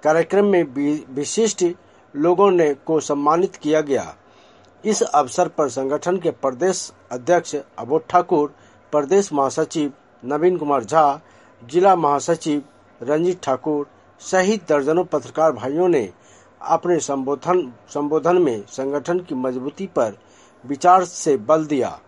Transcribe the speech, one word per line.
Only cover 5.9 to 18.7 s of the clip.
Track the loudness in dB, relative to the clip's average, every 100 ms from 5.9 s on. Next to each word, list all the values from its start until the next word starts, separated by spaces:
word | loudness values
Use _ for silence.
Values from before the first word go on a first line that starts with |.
| -2 -2 -2
के | -2
प्रदेश | -4 -6 -2 -2 -2 -8 -18 _
अध्यक्ष | -10 0 0 0 -10
अबोध | -10 -14 -4 -4 2
ठाकुर, | 0 2 0 0 -6 -20 _ _
प्रदेश | -2 2 0 0
महासचिव | 0 -2 0 -4 -2 -4 -6 _ _
नवीन | -6 0 0 0
कुमार | 0 -2
झा, | 2 2 4 2 _ -20 _ _
जिला | -4 2 4 4
महासचिव | 2 0 0 -4 -2 -4 -4 _ _ _
रंजीत | -4 0 0 -2
ठाकुर | -4 -4 -2 -4 -6 _ _ _
सहित | -2 0 2 -2 0
दर्जनों | 0 2 0 0
पत्रकार | -4 -6 0 0
भाइयों | 0 -4 0 2
ने | 2 0 -8 _ -20 _ _
अपने | -2 -2 0 -2
संबोधन, | 0 -6 -4 -6 0 0 0 -10 _
संबोधन | -6 -2 0 2 2
में | 2 0
संगठन | -8